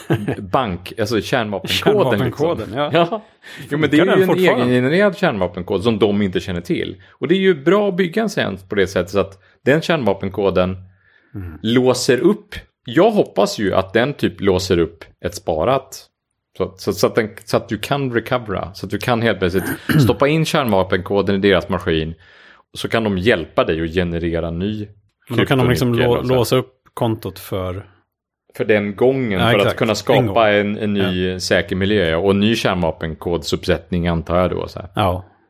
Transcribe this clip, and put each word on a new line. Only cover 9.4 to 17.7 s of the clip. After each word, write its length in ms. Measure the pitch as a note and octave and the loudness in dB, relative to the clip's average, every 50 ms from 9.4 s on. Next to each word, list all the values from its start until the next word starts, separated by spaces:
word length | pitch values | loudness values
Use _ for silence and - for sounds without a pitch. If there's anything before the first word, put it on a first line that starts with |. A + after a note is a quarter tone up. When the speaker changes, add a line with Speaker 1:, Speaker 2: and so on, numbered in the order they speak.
| _ _ _ _ _ | _ _ _ _ _
Speaker 2:
den 160 | A#2+ C#3 E3 | 2 2 2
kärnvapenkoden 960 | E3 - E3+ D#3 B2 G2 F#2+ - - G2 F2+ - G2 F#2+ F2+ F2+ F2+ F#2 F#2 F#2 - - _ _ _ _ _ _ _ _ - | 2 0 -2 0 2 0 0 0 -4 -6 -4 0 0 2 2 2 0 0 -2 -8 -12 -20 _ _ _ _ _ _ _ _ -14
Speaker 1:
Mm. 240 | G#2+ F#2 E2+ D#2+ D#2+ | -12 -12 -12 -14 -6
Speaker 2:
låser 580 | - A2 A#2+ B2+ B2+ B2+ B2 B2 - - - - | -2 2 2 4 4 4 2 2 2 2 2 4
upp. 360 | - F3+ G#3 G#3 - _ - - - _ _ _ _ | 4 2 2 2 -6 _ -18 -18 -18 _ _ _ _
Jag 260 | - A2+ D3 F#3 A#3 | -2 2 4 4 4
hoppas 480 | A3 G3+ D#3 - - - - - - - | 4 2 -2 0 0 0 0 0 0 -2
ju 140 | G#2 F#2 F#2+ | -2 0 2
att 200 | F#2 F#2 - - | 0 0 2 0
den 200 | A#2 A#2+ C#3+ C#3 | 0 0 0 -2
typ 280 | - - G2 F#2 - | -2 -2 -2 -2 0
låser 380 | G2+ G2 F#2 F2+ F2+ F#2 F#2+ E2+ | 0 2 2 2 2 0 2 2
upp 240 | E2 D#2+ - _ - - _ _ - | 2 -2 -4 _ -20 -20 _ _ -10
ett 100 | F2+ - | -10 -10
sparat. 680 | - _ - E2+ D#2 D#2+ A2 C3+ C3+ - - - - - _ _ _ _ _ _ _ _ _ _ | -6 _ -4 -2 0 0 0 0 -2 -2 -8 -20 -20 -20 _ _ _ _ _ _ _ _ _ _
Så, 160 | - F#2+ F2+ - | -6 -6 -6 -6
så, 160 | - - - G2 | -8 -6 -6 0
så 140 | F#2+ - | 0 0
att 80 | A#2 A2 | 2 2
den, 140 | B2 A2 G#2+ - - - | 0 -2 -2 -8 -16 -8
så 120 | - - | -4 -4
att 120 | A2+ - | -4 -2
du 80 | - | -4